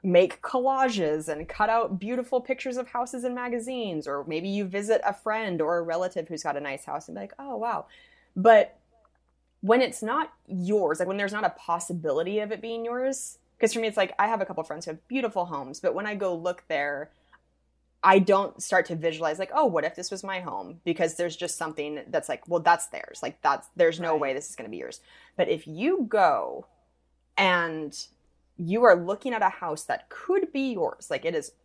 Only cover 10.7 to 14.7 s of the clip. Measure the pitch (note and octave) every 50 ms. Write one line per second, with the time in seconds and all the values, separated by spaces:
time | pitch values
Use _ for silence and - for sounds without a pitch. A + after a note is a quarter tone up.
10.7 | G#3 G#3+ F#3+ D3+ D#3+ D#3+ F3+ F3+ F#3+ G3+ G3+ G3 G#3 G#3 G#3+ F#3 - - - -
11.7 | E3+ E3+ F3 - G#3+ F3 D#3+ D#3 C#3 D3+ E3+ F#3 G3+ G#3+ G#3 G#3 A3 G#3 A3 A3+
12.7 | A3+ A#3 A3+ A#3 A#3+ B3 B3+ C4+ C4+ - - - - _ _ _ _ _ - A3
13.7 | - A3+ A3+ A3 G#3 G#3 F#3+ F#3 - - G3+ G#3+ A3+ G#3+ G3 - F#3 - D#3 -